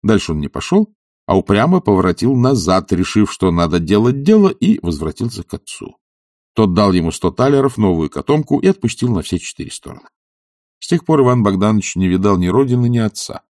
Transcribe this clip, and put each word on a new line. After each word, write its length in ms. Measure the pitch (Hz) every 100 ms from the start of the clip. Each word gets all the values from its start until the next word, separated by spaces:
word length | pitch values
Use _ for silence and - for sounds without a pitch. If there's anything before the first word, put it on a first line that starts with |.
Дальше 300 | 98 107 -
он 80 | 78
не 80 | 71
пошёл, 460 | - - 190 214 _ _ _ -
а 100 | 95
упрямо 420 | - 101 143 180
поворотил 560 | - 95 92 85 113 131
назад, 560 | 127 135 82 92 -
решив, 400 | 90 92 107 104
что 180 | - 95
надо 300 | 85 85 87
делать 420 | 82 104 117 139
дело, 260 | 143 220 196
и 300 | - 190 220
возвратился 600 | 87 76 78 - 117 101
к 120 | -
отцу. 420 | - - - - - _ _ _ _ _
Тот 200 | - 107
дал 180 | 90 101
ему 200 | 90 82
сто 180 | - 92
талеров, 480 | - 131 143 135 123
новую 320 | 104 85 76
котомку 480 | - - 151 147 147
и 80 | 185
отпустил 440 | 190 117 - 123
на 120 | 120
все 160 | - 87
четыре 320 | - - -
стороны. 360 | - - - - _ _ _ _ _ _ _
С 80 | -
тех 180 | 170 -
пор 160 | 156
Иван 200 | 127 123
Богданович 540 | 104 95 104 107 - 90
не 120 | 92
видал 280 | 92 101 95
ни 120 | 90
родины, 400 | 101 135 123 120
ни 80 | 120
отца. 420 | 110 - - - _